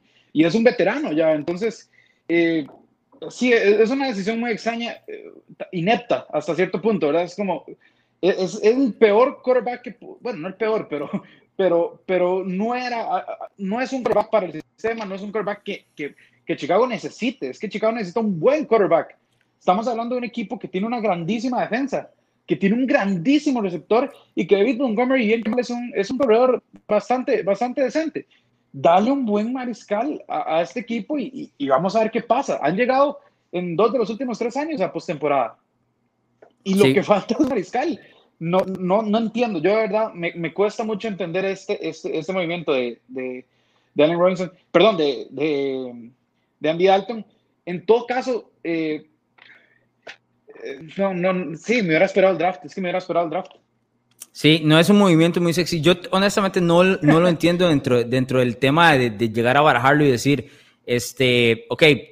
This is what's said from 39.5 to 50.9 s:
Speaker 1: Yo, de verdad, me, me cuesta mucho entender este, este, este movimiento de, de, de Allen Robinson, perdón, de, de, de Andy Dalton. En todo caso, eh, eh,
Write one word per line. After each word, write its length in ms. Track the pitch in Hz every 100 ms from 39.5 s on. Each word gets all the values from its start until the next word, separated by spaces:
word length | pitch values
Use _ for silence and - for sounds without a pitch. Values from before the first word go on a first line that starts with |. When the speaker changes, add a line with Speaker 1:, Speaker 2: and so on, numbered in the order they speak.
| 175
Speaker 1:
Yo, 120 | 165
de 40 | 214
verdad, 360 | 220 214 220
me, 180 | 175 170 170
me 180 | 160
cuesta 300 | 160 208 208
mucho 240 | 220 214 226
entender 380 | 190 175 175 196
este, 420 | 190 - 208 160
este, 260 | 151 180 156
este 180 | 151
movimiento 400 | 190 165 175 160
de, 280 | 135 120 117 -
de, 380 | 127 127 127 - _ _ _ _ -
de 80 |
Allen 160 | 151 170
Robinson, 320 | 180 180 180 - _
perdón, 260 | 170 208 185
de, 300 | 147 117 -
de, 800 | 135 156 143 139 131 127 120 117 _ _ _ _ _
de 100 | 151
Andy 160 | 170 190
Dalton. 400 | 208 196 226 - _ _ _ -
En 200 | 180 180
todo 200 | 233 233
caso, 460 | 247 254 233 - _
eh, 460 | 165 165 156 151 - _ _ _ - - _ _ _ _ - - _ _ _ - -
eh, 140 | 135 160